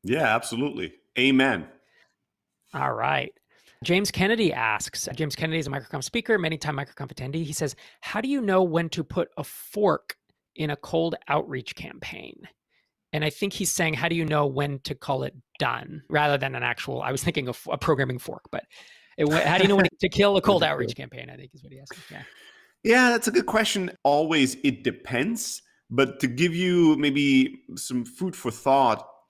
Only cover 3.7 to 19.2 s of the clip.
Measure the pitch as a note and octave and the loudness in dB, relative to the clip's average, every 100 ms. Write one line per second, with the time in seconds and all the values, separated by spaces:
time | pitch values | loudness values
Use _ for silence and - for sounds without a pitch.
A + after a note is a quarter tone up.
3.7 | _ B2 F3 G3+ - F#3+ A3+ G#3 - A2+ | _ 0 0 0 0 0 2 2 2 0
4.7 | G#2+ - - - B2+ D#3 - D#3+ D#3+ C#3 | -2 -6 -10 -10 -6 -6 -4 -4 -4 -4
5.7 | C#3+ A#2 D3 - A#3 A3 G#3+ E3 D#3 D3+ | -8 -8 -10 -6 -8 0 0 0 -4 -4
6.7 | C#3+ C#3+ - C3+ - C3 D3+ D#3+ D3 D3 | -6 -8 -10 -14 -10 -8 -6 -6 -4 -6
7.7 | - - _ - G#3+ C4 C#4+ G#3+ F#3+ F#3 | -6 -20 _ -8 -6 -2 -2 2 2 4
8.7 | D#3+ E3 - D#3 - E3 - C#3+ - - | 2 -2 -6 -4 -4 -4 -6 -12 -12 -12
9.7 | G#3 G3+ D3+ _ - _ _ _ - D3+ | 0 2 2 _ -18 _ _ _ -6 -6
10.7 | D3 - E3 E3 D#3+ - C#3+ - C3 A#2 | -6 -2 0 0 -4 -2 -2 -2 -8 -10
11.7 | - E3 - - - - - - _ _ | -12 -14 -12 -14 -14 -16 -18 -20 _ _
12.7 | _ _ _ _ D3+ D3+ - G3+ - F3+ | _ _ _ _ -4 -4 -2 -6 -2 -4
13.7 | - E3 D3 E3 E3+ D#3 D3+ D3 C3+ C#3+ | 0 -2 0 -2 -2 0 0 0 0 -4
14.7 | C#3 - C#3+ - C#3 C3 - _ _ C3 | -4 -8 -10 -4 -4 -4 -10 _ _ -4
15.7 | A#2+ - D3+ - D3+ D3 C#3+ C3+ B2+ A#2+ | -4 -8 -14 -2 0 2 2 -2 -4 -4
16.7 | A#2+ - B2+ - C3+ - D#3 B2+ A#2+ - | -4 -6 -6 -4 -4 -2 -2 -4 -8 -6
17.7 | D3 - C#3 C3 B2 - - _ - - | -4 0 0 0 -4 -10 -14 _ -10 -10
18.7 | - - - _ - | -20 -20 -20 _ -2